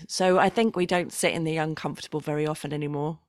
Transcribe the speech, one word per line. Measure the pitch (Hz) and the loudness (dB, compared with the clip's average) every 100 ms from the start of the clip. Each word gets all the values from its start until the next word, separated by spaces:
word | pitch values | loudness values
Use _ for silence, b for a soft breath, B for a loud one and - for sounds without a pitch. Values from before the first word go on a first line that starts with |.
| 165 | -8
So | - 185 185 | 0 4 6
I | 190 | 6
think | 233 226 | 4 2
we | 180 180 | 2 0
don't | 180 165 | 0 0
sit | - 180 | 0 0
in | 165 | 0
the | 160 160 | 0 0
uncomfortable | 156 156 156 - - 151 | -2 -4 -6 -8 -8 -6
very | 147 151 151 | -4 -2 -2
often | 151 139 | -4 -6
anymore. | 147 147 147 151 160 | -6 -4 -2 -4 -6